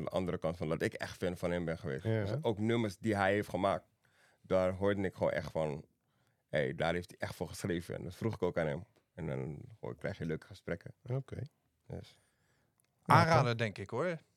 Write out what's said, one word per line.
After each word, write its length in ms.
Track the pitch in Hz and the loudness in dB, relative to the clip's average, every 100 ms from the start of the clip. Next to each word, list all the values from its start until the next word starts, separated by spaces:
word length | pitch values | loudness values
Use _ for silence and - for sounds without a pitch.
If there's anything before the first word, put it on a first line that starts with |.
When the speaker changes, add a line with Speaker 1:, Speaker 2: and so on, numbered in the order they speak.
Speaker 1:
de 60 | - | 0
andere 280 | 92 90 82 | -2 -2 -2
kant 180 | 80 87 | -4 -4
van 120 | 78 | -2
dat 140 | 80 | 0
ik 100 | 92 | -2
echt 220 | - - - | -2 -10 -4
fan 120 | 90 87 | -4 -2
van 140 | 87 | -2
hem 140 | 87 | -2
ben 140 | 82 80 | -2 -4
geweest. 260 | 80 69 | -4 -4
Speaker 2:
Ja. 200 | 110 110 | 0 0
Speaker 1:
Dus 100 | 98 139 | 0 -2
ook 160 | 120 104 | -2 0
nummers 380 | 110 117 110 - | 2 2 0 -2
die 180 | 110 101 | 0 4
hij 160 | 98 | 4
heeft 160 | 104 101 | 4 0
gemaakt. 360 | 90 98 85 - _ _ _ _ _ | 0 2 0 -4 _ _ _ _ _
Daar 300 | - 92 92 | 0 2 2
hoorde 300 | 92 98 101 | 2 2 2
ik 120 | 92 | 0
gewoon 180 | - 85 | 0 0
echt 180 | - 76 | 0 -2
van, 340 | 80 78 73 - _ _ _ _ _ - | -2 -2 -2 -10 _ _ _ _ _ -4
"Hey, 200 | 76 67 | 0 0
daar 180 | 78 80 | 0 0
heeft 160 | 87 85 | 0 -4
hij 80 | - 95 | -8 -8
echt 60 | - | -6
voor 120 | 82 | -8
geschreven." 460 | - 98 87 - 90 | -4 -2 -2 -2 -8
En 60 | |
dat 120 | 87 | -8
vroeg 200 | - 113 | -4 -4
ik 80 | 101 | 0
ook 160 | 90 87 | -2 0
aan 80 | 80 | 0
hem. 180 | 76 - _ _ | -2 -6 _ _
En 120 | - 80 | -8 -4
dan, 320 | 65 67 71 - - | -4 -6 -8 -12 -12
hoor, 160 | 58 62 | -10 -6
krijg 220 | - 101 | -8 -4
je 60 | 82 | -4
leuke 200 | 78 - | -4 -6
gesprekken. 440 | 98 - 87 - - 120 | -14 -6 -6 -8 -16 -6
Speaker 2:
Oké. 300 | 131 - - 139 _ _ _ - | -6 -4 -10 -10 _ _ _ -12
Speaker 1:
Dus. 300 | 90 - - _ _ _ _ _ _ _ _ | -12 -12 -20 _ _ _ _ _ _ _ _
Speaker 2:
Nou, 160 | - 156 | 6 8
Speaker 3:
Aanrader, 240 | 165 160 123 | 10 8 6
Speaker 2:
kan. 80 | 117 | 2
Speaker 3:
denk 220 | 113 98 | 0 -2
ik, 120 | 98 | -6
hoor. 280 | 117 - 160 _ | -2 -2 -4 _